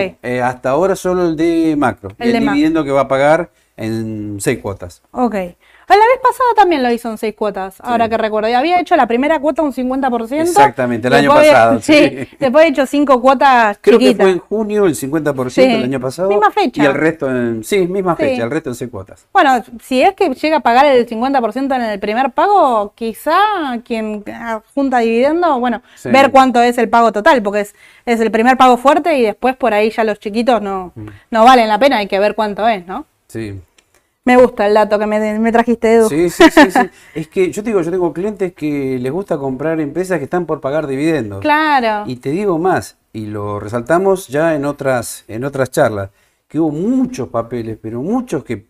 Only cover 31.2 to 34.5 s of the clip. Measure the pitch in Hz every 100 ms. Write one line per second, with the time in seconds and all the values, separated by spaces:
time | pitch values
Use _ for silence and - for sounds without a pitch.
31.2 | _ 226 226 254 220 208 269 240 196 196
32.2 | 208 202 214 196 220 208 170 202 302 _
33.2 | _ 113 107 98 - _ _ _ _ _
34.2 | - 247 247